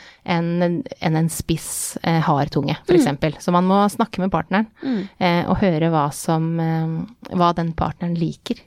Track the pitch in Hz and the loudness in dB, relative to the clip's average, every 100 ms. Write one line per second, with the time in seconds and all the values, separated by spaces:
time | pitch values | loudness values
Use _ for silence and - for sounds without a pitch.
0 | - - - 170 170 175 175 170 - - | -20 -12 -4 -2 0 0 0 0 -6 -6
1 | 160 156 160 - - 160 - - - - | -2 0 0 -2 -4 -4 -4 -8 -8 -4
2 | 170 165 165 143 147 147 143 156 - 349 | 0 0 2 0 0 -2 -2 -4 2 4
3 | 220 139 156 - - 180 185 202 202 - | 4 0 -2 -2 0 2 4 4 2 0
4 | 226 - 185 160 - 190 220 - 277 220 | -2 -2 -2 -2 0 -2 -2 -4 -4 -2
5 | 196 - 180 175 - 185 196 156 165 160 | -4 -2 0 2 0 2 2 2 2 2
6 | 147 - - 160 165 165 165 160 160 160 | 0 -2 -2 0 0 0 0 0 -2 -4
7 | 175 - - 180 175 175 170 160 170 - | -6 -12 -6 2 2 2 -2 -2 -4 -4
8 | 175 170 156 - - - | -4 -2 -2 -4 -8 -8